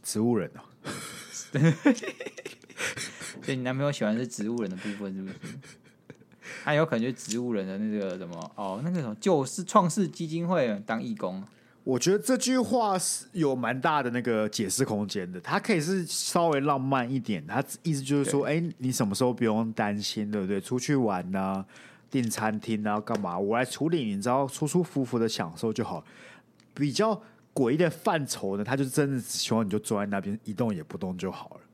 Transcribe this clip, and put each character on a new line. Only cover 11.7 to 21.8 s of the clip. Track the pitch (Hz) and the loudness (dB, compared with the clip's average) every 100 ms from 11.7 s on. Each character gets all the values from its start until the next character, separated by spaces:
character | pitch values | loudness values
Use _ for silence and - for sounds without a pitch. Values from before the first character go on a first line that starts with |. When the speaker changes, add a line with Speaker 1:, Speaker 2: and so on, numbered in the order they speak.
| _ | _
Speaker 1:
我 | - 127 | -2 2
觉 | 170 | 4
得 | 208 | 2
这 | 208 254 | 4 2
句 | 233 254 | 4 2
话 | 214 247 214 185 | 4 2 2 2
是 | - - - | 0 -4 -6
有 | 185 147 127 | 0 2 2
蛮 | 113 131 | 0 2
大 | 165 151 | 4 4
的 | 123 | 2
那 | 120 | 0
个 | 120 113 107 | 2 2 2
解 | - 98 | 0 0
释 | 107 | 2
空 | 123 104 101 | 2 2 -2
间 | 101 90 | -4 -6
的， | 90 | -8
它 | - 180 | -2 -2
可 | 214 | 2
以 | 185 | 0
是 | 151 190 | 2 -2
稍 | 165 - - 180 170 | -2 -4 0 4 4
微 | 143 | 4
浪 | 143 139 | 2 2
漫 | 131 135 120 | 2 2 2
一 | 135 | -2
点， | 110 92 73 | -2 -4 -2
它 | 113 - - | -2 -2 -4
意 | 170 | -2
思 | 143 | -2
就 | 135 143 | 2 2
是 | 135 | 4
说， | 143 | 2
Speaker 2:
对。 | 123 156 | 2 0
Speaker 1:
哎， | 170 - | 0 -2
你 | 127 | -2
什 | 123 110 | 0 0
么 | |
时 | 98 | 2
候 | 127 | 2
不 | 120 | 4
用 | 117 107 113 | 2 2 0
担 | 110 104 104 | 0 0 0
心， | 101 - 104 | -4 -4 -2
对 | 104 | -2
不 | 95 | 0
对？ | 98 | -2
出 | 92 123 | -2 -2
去 | 123 | 2
玩 | 143 113 92 90 | 2 4 0 -2
啊， | 95 95 95 98 - | -2 0 -2 -6 -16